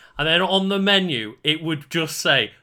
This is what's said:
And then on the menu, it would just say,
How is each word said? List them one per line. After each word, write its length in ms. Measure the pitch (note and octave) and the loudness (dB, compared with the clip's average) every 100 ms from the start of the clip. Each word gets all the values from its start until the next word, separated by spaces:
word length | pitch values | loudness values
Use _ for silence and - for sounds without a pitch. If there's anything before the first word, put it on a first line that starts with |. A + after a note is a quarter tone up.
| - - | -16 -6
And 100 | D#3 | 0
then 140 | E3+ | 2
on 280 | F#3 F#3+ F#3+ | 2 2 2
the 100 | G3 | 0
menu, 580 | G3 G3 F#3 B2 G#2+ A#2 | 2 2 2 -4 -6 -6
it 180 | D3+ D#3 | -2 -2
would 280 | D#3+ D#3+ - | -2 -6 -4
just 300 | E3 D#3 - | -4 -4 -2
say, 320 | E3+ C3+ G#2+ - | 2 2 2 -6